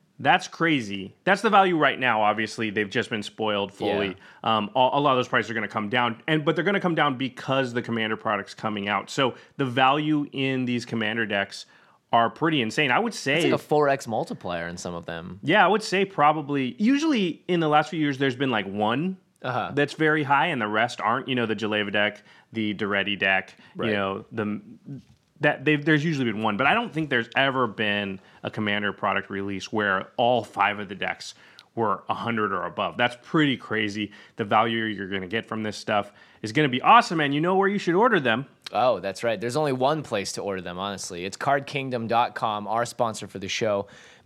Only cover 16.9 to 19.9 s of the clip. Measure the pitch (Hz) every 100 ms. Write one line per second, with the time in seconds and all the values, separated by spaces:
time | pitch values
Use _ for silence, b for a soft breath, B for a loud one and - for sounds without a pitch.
16.9 | 277 320 254 180 - - 180 156 151 151
17.9 | 165 147 131 139 120 135 113 98 101 107
18.9 | 123 180 190 _ _ 131 123 92 135 143